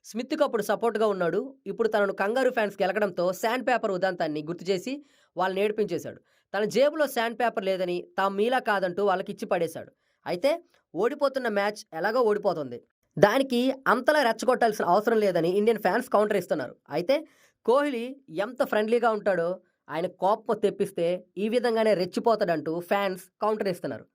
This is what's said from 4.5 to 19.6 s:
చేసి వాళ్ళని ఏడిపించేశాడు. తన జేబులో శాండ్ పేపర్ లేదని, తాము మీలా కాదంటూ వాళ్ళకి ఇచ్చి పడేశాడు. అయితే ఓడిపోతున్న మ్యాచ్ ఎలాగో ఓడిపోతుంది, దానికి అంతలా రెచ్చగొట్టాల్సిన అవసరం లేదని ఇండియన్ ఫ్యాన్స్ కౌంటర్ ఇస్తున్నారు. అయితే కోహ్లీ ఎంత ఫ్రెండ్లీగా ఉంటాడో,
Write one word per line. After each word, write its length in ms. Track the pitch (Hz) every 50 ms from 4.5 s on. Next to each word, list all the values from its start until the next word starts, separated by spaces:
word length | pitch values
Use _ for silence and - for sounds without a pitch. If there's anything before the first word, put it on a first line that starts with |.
| 175 175 180
చేసి 400 | 175 196 180 180 247 269 285 - _ _ _ _ _ _
వాళ్ళని 240 | 170 180 190 185 185
ఏడిపించేశాడు. 600 | 202 214 208 220 208 180 170 147 - 123 - - _ _ _ _ _ _ -
తన 80 | 196 214
జేబులో 420 | 208 - 220 269 294 311 320 294
శాండ్ 340 | 269 269 247 226 233 233 214
పేపర్ 240 | 247 226 226 226 190
లేదని, 420 | 190 190 180 185 175 175 175 - - _ -
తాము 180 | 190 196 196
మీలా 220 | 196 214 240 262 247
కాదంటూ 460 | 247 226 208 196 185 180 175 185 202
వాళ్ళకి 280 | 202 180 185 185 208
ఇచ్చి 140 | 190 - 233
పడేశాడు. 460 | 190 202 180 - - - 127 101 - _ _ _ _ _ _ _
అయితే 360 | 131 170 180 214 277 320 339 _ _ _ _ _ _ -
ఓడిపోతున్న 540 | 156 208 247 285 240 285 277 269 269 247 233
మ్యాచ్ 380 | 208 202 202 208 208 208 - _ -
ఎలాగో 260 | 160 170 208 220 254
ఓడిపోతుంది, 600 | 247 214 214 202 - 196 170 151 147 127 120 117 _ _ _ _ _ _ _ 160
దానికి 540 | 170 208 220 269 269 269 247 240 247 262 262 - -
అంతలా 360 | - 208 247 254 - 302 302
రెచ్చగొట్టాల్సిన 600 | 269 226 226 226 - 254 247 214 240 226 208 214 208
అవసరం 340 | 170 175 208 208 240 226 220
లేదని 300 | 208 196 175 170 160 170
ఇండియన్ 300 | 180 208 208 226 233 208
ఫ్యాన్స్ 300 | - 185 185 240 247 -
కౌంటర్ 280 | - 202 214 214 214
ఇస్తున్నారు. 400 | 196 180 - 190 156 131 - - _ _ -
అయితే 360 | 143 156 180 175 269 311 302 _ _ _ _ _ _ _ _
కోహ్లీ 520 | - 233 277 285 294 262 226 233 254 277 - _ -
ఎంత 340 | 160 165 202 233 254 - 277
ఫ్రెండ్లీగా 460 | - - 214 220 220 233 240 226 233
ఉంటాడో, 500 | 220 214 - 214 190 175 165 175 185 -